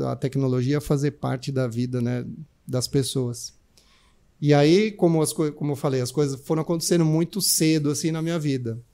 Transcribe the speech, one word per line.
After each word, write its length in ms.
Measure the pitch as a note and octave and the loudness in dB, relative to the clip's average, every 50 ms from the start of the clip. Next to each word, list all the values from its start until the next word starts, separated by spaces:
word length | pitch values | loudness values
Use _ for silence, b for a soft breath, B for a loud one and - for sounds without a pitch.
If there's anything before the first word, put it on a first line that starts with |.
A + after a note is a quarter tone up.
| C3+ | -4
a 100 | C3 B2 | -4 -4
tecnologia 580 | B2 - C#3 - C#3 C3+ C3 B2+ B2+ B2 C3 C#3+ | -4 -4 -4 -2 0 0 0 2 0 0 0 0
ia 80 | D3 | -2
fazer 300 | - - D#3 C#3+ C#3 D3 | 0 0 0 0 0 -2
parte 400 | C#3 - - C3 B2+ B2+ B2 - | -2 -2 -4 -4 -4 -4 -6 -4
da 160 | C#3 C3 C3 B2 | -4 -2 -2 -2
vida, 320 | A2 A#2 B2 B2+ B2+ B2 | -2 -2 -4 -2 -2 -2
né, 220 | A#2 A#2+ B2 B2 B2 - - - D#3 - _ _ _ - | -2 -2 -2 -4 -6 -8 -10 -14 -16 -18 _ _ _ -6
das 200 | B2+ B2+ A#2+ - | -4 -4 -2 -2
pessoas. 680 | - C#3+ C3 - - C3+ B2+ A#2+ A#2+ - - - - _ _ _ _ b b b b b b b b b b b _ - | 0 -2 -2 0 -2 -4 -4 -4 -6 -8 -12 -14 -16 _ _ _ _ b b b b b b b b b b b _ -2
E 140 | - C#3+ D3 | 2 4 6
aí, 380 | C#3+ C#3+ D3+ E3+ G3 G#3+ A3 | 6 6 6 6 6 4 2
como 300 | G#3 - F3+ E3+ E3 D#3+ D#3 | 0 2 2 4 4 4 2
as 100 | D3 - | 0 0
coi-, 180 | - D#3+ D3+ | -2 -2 -2
como 200 | C#3+ - D3+ D3 | -4 -4 -4 -4
eu 40 | C#3+ | -2
falei, 260 | B2+ - D3 C3+ C3 | -2 -2 -2 0 0
as 100 | B2+ B2 | -2 -2
coisas 280 | - D3+ D3 C#3 C3+ B2 | 0 0 0 0 -2 -4
foram 200 | - - E3 D#3 | -4 -2 -2 -2
acontecendo 440 | D#3 - F3 E3 - - F3+ E3+ E3 | 0 -2 -2 -2 0 2 2 4 4
muito 360 | D#3 D#3 D#3+ E3+ E3 - G3+ | 4 2 2 0 -2 -2 -2
cedo, 480 | F3 - - - E3 D#3 D#3+ D#3+ D3 C#3+ | -2 0 0 2 4 4 4 2 2 0
assim, 220 | D3 - - E3 | -2 -2 -2 -2
na 100 | D#3+ D#3+ | -2 -2
minha 160 | D#3+ E3 E3+ F3 | -2 -2 -2 -2
vida. 420 | D3+ D3+ C3+ C3 B2 A#2 A2+ A#2 A#2 _ | -2 -2 -2 -2 -4 -6 -8 -8 -12 _